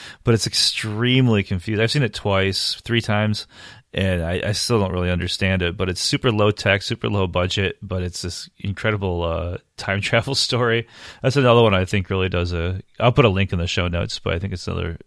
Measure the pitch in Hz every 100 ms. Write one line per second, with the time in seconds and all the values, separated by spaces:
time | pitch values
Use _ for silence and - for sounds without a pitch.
0 | - - - 113 - - - - 110 107
1 | 123 127 127 104 95 95 98 107 113 147
2 | 120 - 104 95 95 95 - - - 117
3 | - 104 107 107 - - - - _ -
4 | 95 90 82 90 - 107 - 117 95 90
5 | 90 90 87 - 95 95 87 101 92 90
6 | - 143 131 107 104 104 107 98 - 113
7 | 113 101 95 90 90 - 95 - 101 92
8 | 90 - 90 - - _ 104 95 110 104
9 | 95 85 85 82 82 87 _ - - 98
10 | 95 117 123 135 - 120 120 113 117 -
11 | - - 131 135 127 120 113 95 92 104
12 | 90 95 92 90 87 87 85 92 - -
13 | 113 123 120 95 98 92 87 - 87 85
14 | - - - 87 95 87 - 87 85 82